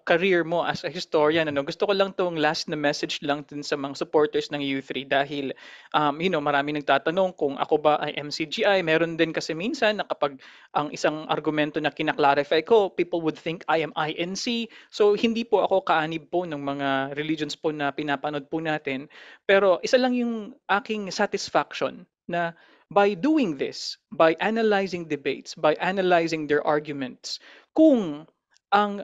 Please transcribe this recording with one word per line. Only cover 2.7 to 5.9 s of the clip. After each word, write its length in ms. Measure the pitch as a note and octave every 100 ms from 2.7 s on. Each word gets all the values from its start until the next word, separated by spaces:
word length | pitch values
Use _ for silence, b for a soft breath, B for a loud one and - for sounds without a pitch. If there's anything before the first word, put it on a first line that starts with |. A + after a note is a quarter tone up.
message 480 | D3+ D3 D3 D#3+ -
lang 240 | D3+ D3 C#3+
dun 160 | D3
sa 160 | C#3+ D3
mga 160 | C#3
supporters 560 | C3+ D#3+ D#3+ D3+ D3 D3+
ng 80 | D3 C#3
U 80 | C3+
three 240 | - C3 C3+
dahil, 480 | C#3+ C#3+ C#3+ C3+ - B B B